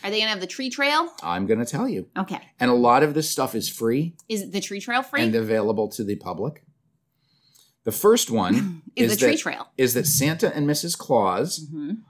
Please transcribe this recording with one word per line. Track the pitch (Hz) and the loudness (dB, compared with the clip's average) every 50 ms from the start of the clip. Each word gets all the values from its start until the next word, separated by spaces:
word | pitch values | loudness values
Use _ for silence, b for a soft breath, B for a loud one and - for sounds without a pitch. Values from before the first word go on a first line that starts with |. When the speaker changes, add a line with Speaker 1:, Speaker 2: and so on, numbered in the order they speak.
| - | -8
Speaker 1:
Are | 196 | -4
they | 208 214 | -2 -2
gonna | 220 220 | 0 0
have | 214 185 | -2 -4
the | 185 | -6
tree | - - - 262 262 | -8 -8 -6 -6 -6
trail? | 240 277 277 285 294 311 339 339 - - - | -4 -2 -2 0 0 0 -2 -2 -6 -8 -6
Speaker 2:
I'm | 85 87 92 98 | -4 -2 -2 0
gonna | - 110 110 120 | 0 0 0 0
tell | - - 151 240 269 | -2 -4 -4 -4 -4
you. | 180 95 - - _ - | -4 -6 -8 -8 _ -6
Speaker 1:
Okay. | 190 - - - - - _ - | -6 -6 -8 -10 -12 -16 _ -2
Speaker 2:
And | 127 123 | 2 4
a | 123 | 4
lot | 123 120 120 120 135 151 | 6 6 6 6 6 4
of | 151 143 | 4 2
this | 156 151 - | 0 -2 0
stuff | - - 131 127 - | -2 -2 -2 -2 -2
is | 110 - - | -4 -4 -6
free. | - - 113 113 117 139 160 170 - - - - | -4 -2 0 0 2 0 0 -2 -6 -10 -8 -6
Speaker 1:
Is | 220 208 196 196 | -6 -6 -6 -6
the | 185 202 | -6 -6
tree | - - 196 202 | -6 -6 -8 -8
trail | - 247 240 254 262 | -6 -4 -2 -2 -2
free? | - - 269 240 | -2 -2 0 0
Speaker 2:
And | - 220 | 2 2
available | - 110 107 113 110 101 107 110 107 107 104 | 0 0 2 0 2 2 0 0 0 -2 -2
to | - - 110 | -4 -6 -4
the | 98 101 | -4 -4
public. | - - 90 90 - 104 147 - - - _ _ _ _ _ _ _ _ _ _ _ b b b b b b b b b b b _ _ | -6 -6 -8 -6 -4 -6 -6 -6 -8 -16 _ _ _ _ _ _ _ _ _ _ _ b b b b b b b b b b b _ _
The | 113 104 | -4 -2
first | - - 208 233 240 - - | 4 6 6 6 6 4 0
one | 113 - 92 90 214 247 202 190 170 160 - - | 0 0 2 2 2 2 0 0 -4 -8 -14 -8
Speaker 1:
<laughs> | - | 0
Is | - 120 113 - | 2 2 2 4
Speaker 2:
is | - | 4
Speaker 1:
the | - | 4
tree | - 302 | 4 2
Speaker 2:
that, | 311 | 2
Speaker 1:
trail. | - 160 - - - - _ - | -2 -4 -6 -8 -10 -10 _ 2
Speaker 2:
is | 131 123 117 | 2 2 2
that | 123 110 | 2 0
Santa | 147 - 131 135 151 160 165 - - - | 0 0 2 2 0 2 2 0 0 0
and | 151 143 | 0 0
Missus | 147 147 147 - - - | 0 0 0 -2 -4 -6
Claus | - - - 135 113 101 95 90 98 139 175 - 160 156 | -6 -2 0 2 4 4 2 2 0 -2 -2 -4 -8 -10
Speaker 1:
Mm-hmm. | 143 165 151 147 147 208 220 - _ | -10 -10 -10 -8 -8 -8 -8 -10 _